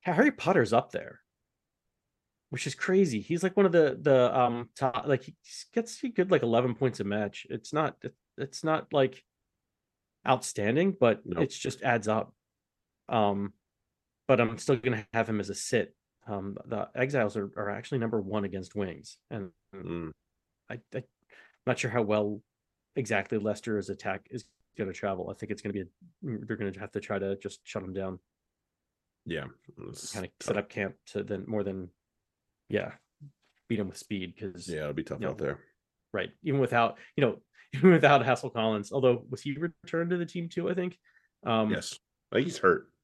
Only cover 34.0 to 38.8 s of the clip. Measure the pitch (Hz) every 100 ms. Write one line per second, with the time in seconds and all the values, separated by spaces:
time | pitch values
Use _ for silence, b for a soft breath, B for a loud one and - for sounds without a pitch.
34 | - 101 92 - 101 87 87 80 73 73
35 | 80 - - - 69 73 _ _ _ _
36 | _ 104 - _ 156 139 123 120 117 -
37 | B - 156 - _ _ - 135 180 165
38 | 143 143 123 123 131 117 110 107